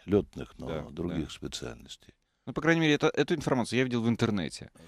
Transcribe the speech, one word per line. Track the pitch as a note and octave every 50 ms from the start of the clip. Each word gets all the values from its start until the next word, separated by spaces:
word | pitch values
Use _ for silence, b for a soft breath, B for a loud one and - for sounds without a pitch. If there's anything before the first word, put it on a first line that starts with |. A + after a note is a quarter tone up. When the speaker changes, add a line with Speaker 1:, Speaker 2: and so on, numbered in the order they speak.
| -
Speaker 1:
летных, | - - G2+ D#2+ - - - - - - -
но | -
Speaker 2:
Да, | - D#2+ D2+ D2 -
Speaker 1:
других | C#2+ E2 E2+ F2 D#2 E2 D2 D2
Speaker 2:
да. | -
Speaker 1:
специальностей. | - C#2+ - - - - - A#1 A#1 - - - - _ - _ _ _ _ _ _ _
Speaker 2:
Ну, | - B2
по | -
крайней | - E3 E3 E3 E3
мере, | D3+ D3
это, | C#3 - D#3
эту | - - D3 - F3+
информацию | D3 - C#3+ C#3 B2 G#2+ - A2+ B2
я | C3
видел | C3 A#2+ A#2 A2+
в | A#2
интернете. | A#2 - A#2+ A2 G#2 G2+ D#2+ C2+ - - - - _ - -